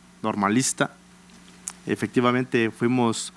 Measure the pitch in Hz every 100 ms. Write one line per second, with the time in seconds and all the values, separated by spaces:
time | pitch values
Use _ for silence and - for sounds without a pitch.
0 | - - 110 104 98 113 131 - 147 -
1 | - - - - - - - - - 104
2 | 107 - 123 123 127 123 113 - 120 127
3 | 117 110 -